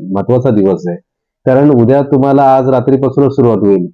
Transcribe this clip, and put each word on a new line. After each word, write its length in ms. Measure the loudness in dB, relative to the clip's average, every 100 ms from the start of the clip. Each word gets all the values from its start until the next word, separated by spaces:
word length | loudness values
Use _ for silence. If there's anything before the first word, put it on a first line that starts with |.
| -8 -6
महत्वाचा 340 | -2 0 0
दिवस 340 | 0 0 -2 -6
आहे. 100 | -10 -14 _ _ _ -2
कारण 240 | 2 2
उद्या 320 | 2 2 0
तुम्हाला 400 | 0 0 0 2
आज 280 | 2 2 0
रात्रीपासूनच 640 | -2 0 0 0 0 -2
सुरुवात 260 | 0 0 0
होईल, 280 | 0 0 -2